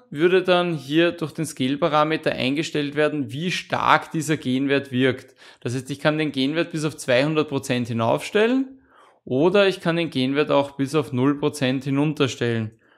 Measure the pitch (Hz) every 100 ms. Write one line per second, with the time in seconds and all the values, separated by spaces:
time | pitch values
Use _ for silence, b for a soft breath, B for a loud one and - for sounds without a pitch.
0 | _ 143 180 185 180 175 175 156 131 156
1 | 170 170 156 - 147 - 131 143 170 151
2 | 151 156 151 - 123 143 156 151 143 143
3 | 151 147 120 135 175 160 - - 117 151
4 | - 165 139 156 131 127 139 139 139 123
5 | 131 - - _ B B 123 127 127 139
6 | 156 156 151 135 135 160 165 160 151 -
7 | - 123 147 156 151 139 - 123 117 113
8 | 113 147 - 208 226 262 262 B B B
9 | B B - 127 175 202 196 185 170 165
10 | 170 135 131 139 147 143 143 - 135 156
11 | 135 123 135 143 147 143 127 131 135 139
12 | 151 143 135 - 120 117 110 - b